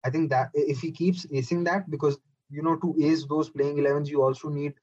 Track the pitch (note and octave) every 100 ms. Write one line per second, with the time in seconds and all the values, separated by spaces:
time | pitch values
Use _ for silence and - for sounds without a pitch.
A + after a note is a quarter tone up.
0 | B2+ D#3 D#3 C3 C3 D3 C#3+ C3+ E3 -
1 | F3 F3+ - C3+ B2 F3 F3 F#3+ F#3 D3
2 | D3 C#3 _ _ _ C#3+ D#3+ E3 F3 D#3
3 | D3 D#3+ C#3 D3+ D3 - C#3+ C#3+ C#3+ C#3+
4 | C#3+ D3 C3 C3 D#3 D3 D3 C#3